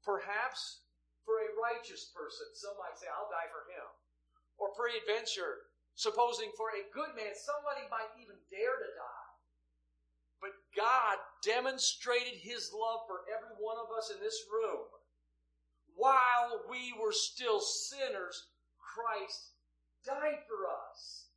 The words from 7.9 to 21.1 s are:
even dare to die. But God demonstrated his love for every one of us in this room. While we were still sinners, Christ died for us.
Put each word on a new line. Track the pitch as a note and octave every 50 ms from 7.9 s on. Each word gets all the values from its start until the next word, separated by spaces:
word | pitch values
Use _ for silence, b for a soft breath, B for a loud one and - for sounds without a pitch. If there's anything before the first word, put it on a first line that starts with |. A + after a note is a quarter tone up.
| - A3 A3 G#3+ - A#3+
even | A#3+ G3+ G3 - _ _
dare | F#4+ G4 A4 B4 B4+
to | - - - -
die. | - - - - - - - - _ _ _ _ _ _ _ _ _ _ _ _ _ _ _ _ _ _ _ _ _
But | G3 G3 G3 - _ _ -
God | G3 G#3 A#3 B3+ C4 A#3 G#3+ G3 F#3+ - - - -
demonstrated | - G3+ A3 B3 B3 C4 C4 C4 - - - - - B3 A#3+ A#3+ B3 B3 B3 F3+
his | D#3+ G#3+ A#3+ A3+ G3+ -
love | - G#3+ A3 A3+ A3+ A#3 A3+
for | A3 F#3+ - - -
every | G#3+ A3 A3 A3+ A3
one | G3+ G#3+ A3 A3+ A3+
of | A#3 -
us | A3 A3+ A3 -
in | G3+ F#3+
this | G3+ A3 A3 - - -
room. | G#3 A3+ A3+ G3+ E3+ - - - - - _ _ _ _ _ _ _ _ _ _ _ _ _ _ _ _ _ _ -
While | F3 A3+ C4+ C4+ C4 B3 B3 B3 A#3+ A#3+ A#3+ A#3 A3 - -
we | B3 B3+ B3 B3 B3 G#3+
were | A3 G#3+
still | G#3 - - - - - B3+ A#3+ G#3+ G3+
sinners, | - - - - - - C#4 C#4 C4+ A#3+ G#3+ G3 F3+ F3 F3 - - - _ _ _ _ _ _
Christ | - - - A3 A#3 A#3 A3 G3+ F#3+ - - - - - _ _ _ _ _ _ _ _ _ _ _
died | B3+ C#4 C#4+ D4 D4+ D4 - -
for | - A3+ G3 F#3+ E3+
us. | - - - - - - - -